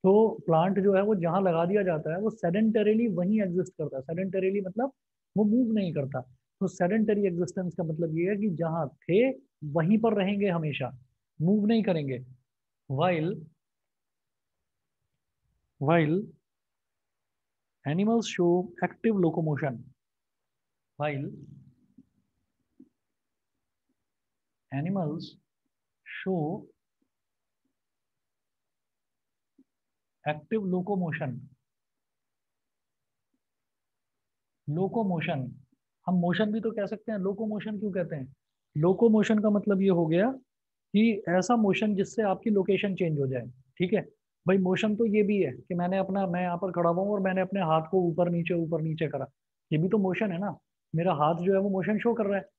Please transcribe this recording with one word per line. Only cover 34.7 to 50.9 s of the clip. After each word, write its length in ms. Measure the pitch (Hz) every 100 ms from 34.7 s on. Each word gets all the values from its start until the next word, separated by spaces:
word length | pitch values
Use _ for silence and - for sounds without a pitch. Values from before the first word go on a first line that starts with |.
| 151 190 226 202 170 165 147 131 - _ _ _ _ -
हम 80 | 180
motion 320 | 175 175 214
भी 80 | 220
तो 100 | 226
कह 160 | 220 196
सकते 260 | 208 -
हैं, 60 | 214
locomotion 600 | 185 202 220 214 220 208
क्यों 120 | 208
कहते 240 | 185 160 151
हैं? 180 | 131 - _ _ _ 151
Locomotion 600 | 170 190 233 214 202 214
का 120 | 214
मतलब 320 | 208 208 196
ये 60 | 196 175
हो 60 | 160
गया 240 | 170 226
कि 920 | 269 _ _ _ _ _ 196 226 202 -
ऐसा 280 | 180 180 240
motion 380 | 202 185 214
जिससे 280 | 196 190 -
आपकी 280 | 208 190 233
location 440 | 202 185 190 208
change 240 | 180 175 147
हो 60 | 135
जाए, 200 | 127 117 - _ _
ठीक 140 | 180
है 80 | 214 - _ _ _ 180
भाई। 120 | 196
motion 380 | 180 185 214 208
तो 100 | 226
ये 160 | 208
भी 160 | 202 202
है 100 | 160
कि 220 | 113 -
मैंने 240 | 175 175 190
अपना, 280 | 190 196 190
मैं 160 | 175
यहाँ 140 | 180 175
पर 160 | 190
खड़ा 180 | 170 170
हुआ 120 | 170
हूँ 80 | 196
और 80 | 208
मैंने 200 | 190 185
अपने 200 | 190 202
हाथ 260 | 165 160 -
को 120 | 190 175
ऊपर 220 | 165 175
नीचे, 240 | 170 170 170
ऊपर 260 | 165 160
नीचे 260 | 160 156 156
करा, 180 | 143 131 _ _ _ _
ये 80 | 156
भी 100 | 180
तो 100 | 214
मोशन 340 | 190 175 214
है 60 | 170
ना, 140 | 202 143 _ _ _